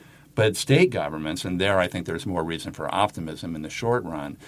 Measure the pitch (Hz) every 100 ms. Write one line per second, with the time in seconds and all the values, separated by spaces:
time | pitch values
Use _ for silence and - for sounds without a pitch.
0 | - - - - 110 98 - 147 185 95
1 | 76 78 78 - 92 90 98 98 90 90
2 | 80 82 101 87 82 82 80 - 78 95
3 | 104 - 82 82 85 80 76 - 117 120
4 | 87 78 71 -